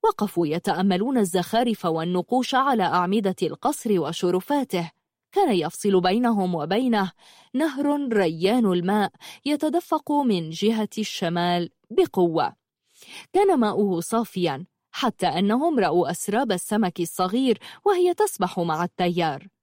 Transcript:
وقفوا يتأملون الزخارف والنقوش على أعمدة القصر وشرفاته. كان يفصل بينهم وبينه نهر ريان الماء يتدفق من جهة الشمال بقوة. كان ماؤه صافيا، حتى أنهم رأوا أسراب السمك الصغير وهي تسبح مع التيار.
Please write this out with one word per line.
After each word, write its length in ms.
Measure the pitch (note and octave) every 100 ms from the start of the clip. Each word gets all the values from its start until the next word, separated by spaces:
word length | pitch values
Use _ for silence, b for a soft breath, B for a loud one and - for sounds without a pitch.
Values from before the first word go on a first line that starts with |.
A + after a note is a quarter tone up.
وقفوا 420 | A4+ - G#3 - E3
يتأملون 720 | D#3+ - E3+ F#3+ F3+ A3+ C4
الزخارف 680 | G3 F3+ F3 A3 B3 A3 F3
والنقوش 680 | D#3+ E3 F3+ F3 B3 B3
على 280 | C4 C4+ B3+
أعمدة 540 | F3+ F3 F3+ G#3 G3 F#3
القصر 580 | D#3+ D3+ B3 D4+ A#3 G3
وشرفاته. 920 | D3 E3+ F3+ F3+ - C#4+ C4 F#3 E3 _ _ _ _
كان 220 | - F#4+
يفصل 460 | G3 D#3 - G#3 F#3+
بينهم 540 | F3+ G3+ B3 A3 F#3
وبينه 580 | E3+ D3 G3 C4 G#3+ F#3+ - b b b
نهر 540 | B3+ D#4 C4+ C#4+ D4 C#4+
ريان 600 | A3 F3+ D#3+ F#3 B3+ A3
الماء 380 | F3+ F3 G#3+ G3+ _ B B
يتدفق 680 | - D4 D#4 E4 - D#4+ -
من 380 | D4 C#4 F#3+ D#3+
جهة 380 | D#3+ G#3 A3+ G#3+ -
الشمال 720 | G#3+ - E3+ F3 F3 F3 E3+ _ _
بقوة. 600 | A#3 F#4 - F3 D#3+ B2+ - _ _ _ B B B B
كان 260 | F4 G4+ D#4+
ماؤه 420 | A3 G3 G3+ E3+
صافيا، 680 | E3 A3+ A3+ - E3+ C3+ F#3 _ _
حتى 360 | - C4 - F3+
أنهم 520 | D#3 G3+ A#3 D#4+ D4
رأوا 320 | F3+ D#3+ D#3
أسراب 420 | E3+ - G#3 C4+
السمك 480 | F#3 - G#3+ G3 -
الصغير 580 | E3+ - F#3 A3 C4 A3+ B B
وهي 300 | - F#4 F4+
تسبح 440 | F4 G#4+ - F3+ -
مع 260 | E3+ D#3
التيار. 600 | F3 - F3+ F3 E3 C#3 G3 _